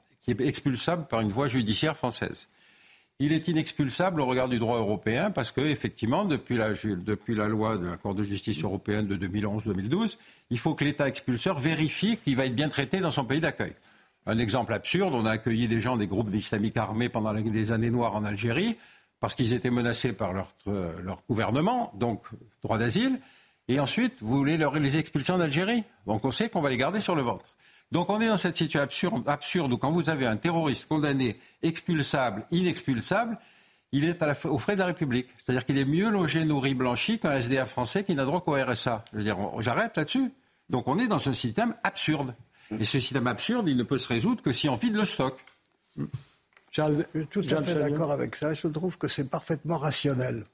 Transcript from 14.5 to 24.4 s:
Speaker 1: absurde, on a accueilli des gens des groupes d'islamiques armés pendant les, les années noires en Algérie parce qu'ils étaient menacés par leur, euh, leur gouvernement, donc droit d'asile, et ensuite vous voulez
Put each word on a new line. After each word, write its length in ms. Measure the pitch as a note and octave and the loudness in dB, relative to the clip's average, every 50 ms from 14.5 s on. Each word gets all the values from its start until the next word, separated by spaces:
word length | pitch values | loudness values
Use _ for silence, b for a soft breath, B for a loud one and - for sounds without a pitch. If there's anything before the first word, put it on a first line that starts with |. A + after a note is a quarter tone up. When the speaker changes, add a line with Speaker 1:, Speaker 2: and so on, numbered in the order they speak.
| A2+ B2+ A2+ A2+ A2+ | 2 0 2 0 -2
Speaker 1:
absurde, 400 | G2+ - - - F3 G3 F#3 C#3 | -2 0 0 0 2 2 2 2
on 120 | A#2 A2 | 2 2
a 40 | A2 | 2
accueilli 360 | A2 A2 - B2 A2+ A2+ A#2+ | 0 0 0 0 2 2 2
des 140 | A2 A#2 A#2 | 2 2 2
gens 160 | - B2+ B2+ | 2 0 0
des 100 | A2+ G#2 | 0 0
groupes 240 | F2+ F#2+ G2+ G#2+ G#2 | 0 0 0 0 0
d'islamiques 460 | F#2+ D3 F3+ - A#2+ G#2 G#2 G#2+ - | 0 -2 0 0 0 0 0 0 0
armés 320 | A#2+ G#2+ F#2+ G#2+ A2+ B2 A#2 | -2 -2 -2 -2 -2 -2 0
pendant 220 | - A#2 G#2+ A2 | 0 -2 -2 0
les, 120 | G#2 G#2+ G#2+ | -2 -2 -2
les 280 | A2+ G#2 A2 A2 G#2 | 0 0 0 0 0
années 200 | A#2 A2 A2+ A#2 | 0 0 2 2
noires 240 | A#2 B2 A#2+ A2 G2 | 2 0 0 0 0
en 80 | G#2+ G#2+ | -2 -2
Algérie 520 | G#2 G#2 G2 A#2 A#2+ A#2 D3+ G3+ A#3 A3 B B B B B B B B _ | -2 -2 -2 -2 0 0 0 0 0 -2 B B B B B B B B _
parce 160 | - A2+ - | -4 -4 0
qu'ils 180 | - B2+ A2 B2 | 0 2 2 2
étaient 160 | A#2+ - B2+ | 0 0 0
menacés 440 | B2 B2 A#2 A#2+ A#2 - - B2+ G2+ | 0 2 2 2 2 2 0 0 -2
par 200 | - A2 F2+ F#2 | -2 -4 -4 -2
leur, 160 | G2 F#2 - - _ - | -4 -6 -8 -12 _ -6
euh, 320 | G2+ G2+ G2 F2+ E2+ D#2+ F2 F2 | -4 -4 -4 -4 -4 -6 -8 -8
leur 160 | F#2+ F2+ - - - | -8 -10 -8 -6 -2
gouvernement, 640 | A#2 G2+ G#2+ F#2+ A#2 C#3+ E3 G#3 B3+ B3 A3+ - - | -2 0 0 2 2 2 2 2 2 0 -2 -4 -2
donc 300 | G2 B2 A#2+ G#2+ - - - A2+ - - - _ _ - | -2 0 0 0 -2 -8 -14 -18 -18 -18 -20 _ _ -2
droit 160 | - A2+ G#2+ | 0 0 2
d'asile, 400 | A#2 A#2+ A2+ F#3+ B3 C4+ C4 B3+ B B B B B B B B B | 2 2 2 2 2 2 0 -2 B B B B B B B B B
et 120 | - B2 C#3+ | 0 2 2
ensuite 360 | C#3+ C3+ - A3 B3 B3 - - | 2 2 2 0 0 0 -2 -4
vous 140 | G#2+ G#2+ C3 | -2 0 2
voulez 220 | C#3 | 2